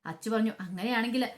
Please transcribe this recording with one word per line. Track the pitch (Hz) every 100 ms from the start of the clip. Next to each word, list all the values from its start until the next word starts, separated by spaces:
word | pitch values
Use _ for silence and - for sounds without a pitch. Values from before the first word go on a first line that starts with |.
| 165
അച്ചു | 160 220
പറഞ്ഞു, | 226 220 -
"അങ്ങനെയാണെങ്കിൽ | 185 180 214 240 233 247 254